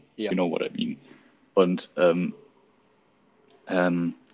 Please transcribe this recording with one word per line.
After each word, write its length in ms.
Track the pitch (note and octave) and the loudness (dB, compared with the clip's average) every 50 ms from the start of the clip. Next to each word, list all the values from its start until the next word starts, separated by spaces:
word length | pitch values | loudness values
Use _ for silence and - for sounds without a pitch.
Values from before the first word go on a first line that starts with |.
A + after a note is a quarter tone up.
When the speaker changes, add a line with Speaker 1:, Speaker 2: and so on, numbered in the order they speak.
| - _ _ | -18 _ _
Speaker 1:
Ja. 160 | - G#2+ G2 | -8 -6 -4
Speaker 2:
You 40 | F#2 | -2
know 140 | F#2 F2+ E2 | 0 -2 0
what 120 | D#2+ - | -2 -2
I 80 | - - | -4 -6
mean. 280 | - - D#2+ D#2+ C#2 - - - - - _ _ _ _ _ _ - | -6 -6 -6 -6 -6 -10 -14 -20 -20 -20 _ _ _ _ _ _ 2
Und, 380 | G2 F#2 F2+ F2+ E2 - - - D2+ | 2 4 4 2 -2 -4 -8 -2 2
ähm, 360 | F2 F2 E2 F2+ F2+ - - - - - _ _ _ _ _ _ _ _ _ _ _ _ _ _ _ _ _ _ _ _ _ _ - - | 2 4 4 2 0 -4 -6 -10 -16 -20 _ _ _ _ _ _ _ _ _ _ _ _ _ _ _ _ _ _ _ _ _ _ -10 -4
ähm, 480 | F#2 F2+ F2+ F2+ F2 F2 F2 E2+ - - _ _ | 0 2 2 2 2 0 -2 -4 -6 -8 _ _